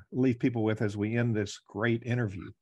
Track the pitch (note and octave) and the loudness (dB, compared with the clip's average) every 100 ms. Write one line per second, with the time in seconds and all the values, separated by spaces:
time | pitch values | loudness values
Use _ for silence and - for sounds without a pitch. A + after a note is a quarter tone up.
0 | - B2+ C3 A#2+ C3 A#2 A2 A2 G#2+ G2+ | -4 2 2 4 2 2 0 2 0 0
1 | G#2+ A#2 A#2+ G#2+ G2 - - G2+ A#2+ A#2 | 0 2 2 0 -2 -6 -10 -2 0 0
2 | A#2+ A#2+ G#2+ F#2+ - - | 0 -2 -2 -4 -12 -16